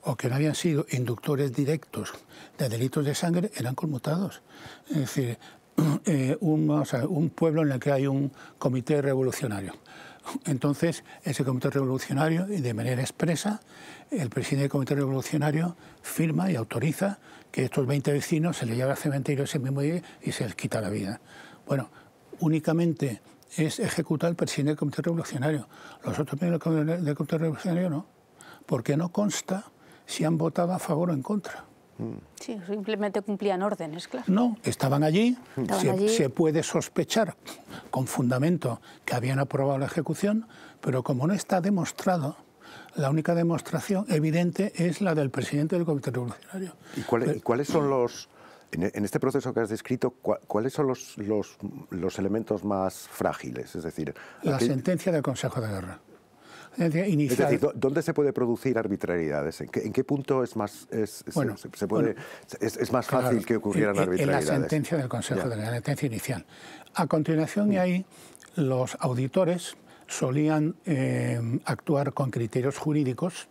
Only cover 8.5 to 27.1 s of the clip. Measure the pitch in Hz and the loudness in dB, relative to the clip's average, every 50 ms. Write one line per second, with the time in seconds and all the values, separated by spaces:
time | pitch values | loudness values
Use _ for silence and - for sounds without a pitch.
8.5 | - - - 143 127 127 120 - 156 147 139 139 135 131 131 127 - - - 120 | -12 -2 0 0 0 0 0 2 2 2 2 2 2 2 2 0 0 -2 -4 -4
9.5 | 104 98 95 90 - - - - - - - - - - - - - - - - | -4 -6 -8 -10 -12 -14 -20 -20 -20 -20 -20 -20 -20 -16 -14 -8 -8 -6 -2 -2
10.5 | 143 123 - 147 143 - 170 170 156 - - - - - - 170 135 - 139 131 | -2 2 2 0 2 2 2 0 0 -2 -10 -18 -20 -10 -6 -4 -2 0 0 0
11.5 | 131 127 - 139 - 139 135 127 131 131 - - 143 135 151 160 165 165 185 196 | 0 0 0 0 2 2 0 2 0 -2 -2 -2 0 0 2 2 2 0 0 -2
12.5 | 208 180 131 120 113 104 117 123 127 117 - - - - - 160 170 - - 208 | -2 -2 -2 -2 -2 -2 -2 0 0 0 -2 -4 -2 -2 0 0 0 0 0 -2
13.5 | 214 220 - - - - - - - - - - 302 220 143 117 - 135 107 - | -4 -4 -8 -18 -20 -20 -20 -20 -20 -20 -10 -4 -2 -2 -2 -2 -2 -4 -2 0
14.5 | 147 139 139 139 - 143 131 - 143 139 143 131 135 135 123 - - 151 143 151 | 0 0 0 2 0 -2 0 0 0 0 2 0 0 -2 -2 -2 -2 0 0 2
15.5 | 147 156 170 175 170 - - - - - - - - - 160 165 147 160 180 196 | 2 2 0 -2 -4 -8 -20 -20 -20 -16 -14 -8 -2 0 0 2 2 2 2 2
16.5 | 165 117 110 - - 113 131 165 147 - 190 196 202 - - - - - - - | 0 0 -2 -2 -2 0 0 0 0 0 -2 -2 -2 -4 -14 -20 -20 -20 -20 -6
17.5 | - - 131 123 - 151 135 120 143 143 - 156 143 143 131 - 170 156 156 175 | -2 0 0 0 2 0 0 2 0 0 2 2 0 0 2 0 2 2 2 0
18.5 | 151 - 139 117 113 120 127 135 139 - - 156 139 139 123 - 147 127 139 - | 0 -2 -2 -2 0 0 0 0 0 0 0 0 0 0 0 0 0 0 0 -2
19.5 | - 147 123 131 139 139 139 147 170 180 - - - - - - - - 131 107 | -2 -2 -2 0 0 0 0 0 0 -2 -4 -8 -20 -8 -6 -6 -2 -2 -4 -4
20.5 | - - - - - 113 - 92 104 - 98 95 113 - - - - - - - | -4 -6 -4 -2 -2 -2 -2 -2 -2 -2 -4 -4 -6 -8 -12 -20 -20 -20 -20 -20
21.5 | - - - - 143 135 127 - - - - - _ _ - - - - 175 151 | -20 -20 -4 -2 -2 -2 -2 -6 -14 -20 -20 -20 _ _ -20 -20 -6 -2 2 2
22.5 | 160 156 151 170 160 165 170 170 151 - - 135 110 - - - - - - - | 2 2 2 2 2 4 4 2 2 0 -2 -4 -4 -6 -12 -20 -20 -20 -20 -10
23.5 | - - 156 156 - - 226 - - - 151 - 165 143 - 170 170 - 160 - | -2 0 0 0 0 0 -2 0 0 -2 0 0 0 0 2 0 0 0 -2 -2
24.5 | - - 135 147 151 - 165 147 - - 143 175 170 165 156 - - 131 127 151 | 0 0 0 0 0 0 -2 -2 -2 -2 -2 0 0 -2 -2 -4 -4 -2 0 0
25.5 | 156 143 110 - - - - - - - - - - - 147 - - 139 180 175 | 0 -2 -4 -8 -18 -20 -20 -20 -20 -10 -6 -4 -2 -2 -2 -2 -2 -2 0 0
26.5 | 170 156 - 170 160 156 147 156 165 180 175 147 | 0 0 0 0 2 2 2 2 0 0 0 -2